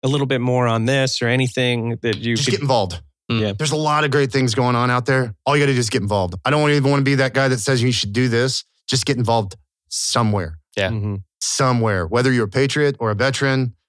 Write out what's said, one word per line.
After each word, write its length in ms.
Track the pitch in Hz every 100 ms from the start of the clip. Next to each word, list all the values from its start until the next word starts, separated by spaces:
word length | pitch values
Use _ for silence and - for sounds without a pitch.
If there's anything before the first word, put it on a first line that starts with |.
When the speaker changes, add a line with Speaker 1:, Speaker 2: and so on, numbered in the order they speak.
Speaker 1:
a 60 | 131
little 180 | 143 135
bit 160 | 131
more 240 | 123 123 123
on 200 | 113 113
this 360 | 135 131 -
or 60 | 120
anything 720 | 127 127 - 123 120 113 117
that 160 | 117 104
you 180 | 113 113
Speaker 2:
Just 120 | -
Speaker 1:
could 60 |
Speaker 2:
get 80 | 160
involved. 380 | 143 123 90 - - _ _
Speaker 3:
Mm. 100 | 117
Speaker 1:
Yeah. 120 | 104
Speaker 2:
There's 180 | 98 151
a 20 | 151
lot 300 | 151 151 151
of 40 |
great 200 | 147 135
things 240 | 135 127 113
going 200 | 123 120
on 140 | 123
out 160 | 123 120
there. 300 | 131 123 101 -
All 100 | 147
you 60 |
gotta 120 | 143
do 60 | 127
is 100 | 117
get 100 | 123
involved. 320 | 101 101 90 90 127
I 40 |
don't 180 | 147 151
even 180 | 147 135
wanna 140 | 143
be 120 | 135 139
that 180 | 135 131
guy 120 | 135
that 100 | 127
says 240 | 107 135
you 80 | 123
should 200 | 120 101
do 140 | 107 127
this. 360 | 117 131 - - _ -
Just 160 | 131 -
get 120 | 127
involved 380 | 117 113 101 - _ _ _
somewhere. 680 | - - 123 110 101 82 80 _ -
Speaker 3:
Yeah. 140 | 95
Speaker 1:
Mm-hmm. 260 | 107 104 98 - _
Speaker 2:
Somewhere. 680 | - - 135 123 113 98 82
Whether 240 | 117 127
you're 140 | 127 104
a 40 |
patriot 460 | 127 139 147 147 131
or 120 | 113
a 40 | 104
veteran 600 | 127 131 139 135 127 -